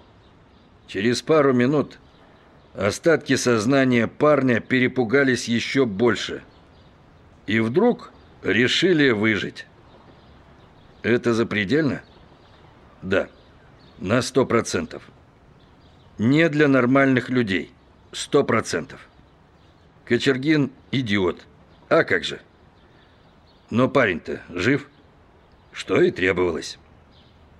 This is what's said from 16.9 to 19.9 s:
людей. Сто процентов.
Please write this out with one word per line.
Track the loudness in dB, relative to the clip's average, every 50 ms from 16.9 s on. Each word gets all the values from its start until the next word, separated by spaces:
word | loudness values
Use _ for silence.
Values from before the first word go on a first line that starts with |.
| 2 2 2 2 2 0 -2 -2
людей. | -2 -2 0 0 -2 -4 -6 -8 -14 _ _ _ _ _ _ _
Сто | -16 -14 -6 0 0 0 2
процентов. | 2 0 -2 -2 -2 -6 -6 -8 -10 -14 -20 -20 -20 _ -20 _ _ _ _ _ _ _ _ _ _ _ _ _ _